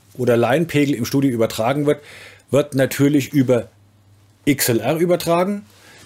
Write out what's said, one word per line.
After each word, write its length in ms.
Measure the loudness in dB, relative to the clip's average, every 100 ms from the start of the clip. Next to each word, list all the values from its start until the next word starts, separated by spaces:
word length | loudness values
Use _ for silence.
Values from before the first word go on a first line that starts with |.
| _ -4
oder 180 | 0 2
Laienpegel 600 | 2 0 0 0 0 -2
im 100 | -2
Studio 260 | 0 0
übertragen 540 | 0 -2 -2 -2 0 0
wird, 160 | -2 -6 -20 -20 -20 -2
wird 240 | 0 0 -2
natürlich 560 | -2 0 2 0 0
über 380 | 0 2 0 -2 _ _ _ _ _ _ _
X 240 | -2 -2 0
L 140 | -2
R 160 | 0 0
übertragen. 680 | 0 0 0 0 0 -4 -10 _ -20 -20